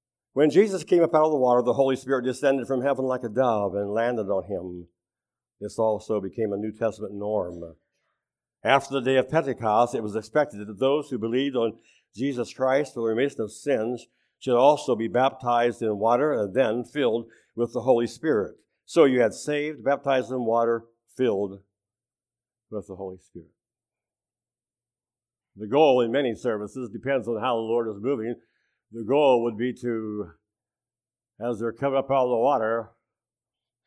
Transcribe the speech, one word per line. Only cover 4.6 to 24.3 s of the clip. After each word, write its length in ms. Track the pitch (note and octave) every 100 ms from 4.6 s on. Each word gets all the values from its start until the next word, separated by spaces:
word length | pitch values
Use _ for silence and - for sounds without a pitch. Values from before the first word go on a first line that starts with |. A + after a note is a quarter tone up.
| F#2 F2+ F2 _ _ _ _ _ _ -
This 200 | G#2 -
also 420 | A2 G#2 - G#2
became 320 | F#2+ - A2
a 60 | G2+
New 140 | G#2+
Testament 420 | G#2+ A2+ G2+ G2+
norm. 600 | G2+ G#2 G#2+ F2 F2 E2 D#2+ _ _ _ _ _ _ _ _
After 320 | G#2+ C3+ -
the 60 | C3+
day 160 | B2+ C3+
of 140 | B2+
Pentecost, 640 | D#3 C#3 B2 A2+ G#2+ A#2+
it 80 | B2+
was 120 | G#2+
expected 520 | G#2+ G#2+ D3+ D3 G2+ G#2
that 120 | G2+
those 300 | C3 D3+ D3
who 100 | B2
believed 380 | A2+ B2 C#3 B2+
on 220 | A2+ A2+ _ _ _
Jesus 380 | G2+ C#3 B2 A2
Christ 400 | - C3 C3+ D3
for 80 | B2
the 140 | A2+
remission 260 | A2+ C#3 -
of 100 | G#2
sins 560 | - C#3+ B2+ A2 B2 - _ _ _
should 180 | C3+ A#2+
also 380 | C3+ D3+ -
be 140 | A2 A2+
baptized 720 | A#2 A2+ - A#2+ A#2+ A#2+ A2
in 180 | A2+ G#2
water 340 | A2+ B2 D3+
and 200 | B2+ G#2
then 300 | G2+ A#2+ A#2
filled 460 | A#2+ D3 B2 A#2 A#2 _ _ -
with 160 | A#2
the 80 | B2+
Holy 260 | A#2 A#2+ A#2
Spirit. 500 | - D#3 A2+ E2+ - _ _
So 200 | - E3+
you 160 | C#3+ B2+
had 140 | A2+
saved, 480 | - - D3 D3+ C#3+
baptized 480 | A#2 C#3 C#3 C3+ A#2
in 140 | B2+
water, 420 | A#2 A#2 A#2 A#2 - _ _ -
filled 440 | B2+ G2 G2+ G2 _ _ _ _ _ _ _ _ _ _ -
with 160 | G#2+ G2
the 80 |
Holy 240 | F#2 F#2+ F#2
Spirit. 320 | _ F2 D#2+ _ _ _ _ _ _ _ _